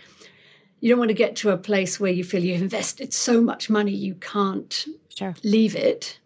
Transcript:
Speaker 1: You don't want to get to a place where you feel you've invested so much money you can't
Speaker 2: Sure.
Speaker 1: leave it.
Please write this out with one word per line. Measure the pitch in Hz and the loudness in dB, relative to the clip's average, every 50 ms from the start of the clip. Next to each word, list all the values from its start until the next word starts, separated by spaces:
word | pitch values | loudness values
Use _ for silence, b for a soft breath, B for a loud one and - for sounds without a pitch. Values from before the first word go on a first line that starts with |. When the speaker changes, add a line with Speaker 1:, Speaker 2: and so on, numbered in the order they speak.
| b b b b b b b b b b b b b b b b | b b b b b b b b b b b b b b b b
Speaker 1:
You | - 226 | 2 4
don't | 247 240 | 4 4
want | 240 220 | 4 2
to | 208 | 2
get | 226 226 - - - | 2 2 0 0 0
to | - 208 | 0 2
a | 190 180 | 2 0
place | 190 - 208 196 190 175 - - | 0 0 0 0 0 0 -2 -2
where | 202 185 | 0 0
you | 180 175 175 | 0 0 -2
feel | - - 180 175 | -2 -2 0 0
you've | 185 180 170 | 0 0 0
invested | 190 190 226 202 175 - - - 269 - - | -2 -2 -2 -4 -4 -4 -6 -8 -10 -6 -6
so | - - 247 240 233 | -4 0 2 4 4
much | 233 - - - - - | 4 4 0 -2 -2 0
money | 214 208 208 202 | 0 2 2 0
you | 202 202 202 190 185 | -2 -4 -4 -6 -6
can't | - - - - 208 202 190 190 202 - - - - - 302 320 - _ _ | -8 -10 -6 -2 -2 0 0 -2 -4 -8 -8 -8 -8 -8 -8 -12 -18 _ _
Speaker 2:
Sure. | - - 190 190 170 - - | -12 -10 -8 -8 -8 -4 -2
Speaker 1:
leave | 208 208 220 220 208 - | 2 4 4 4 2 2
it. | - - - - - - - - - _ | 0 0 0 0 0 -6 -14 -14 -16 _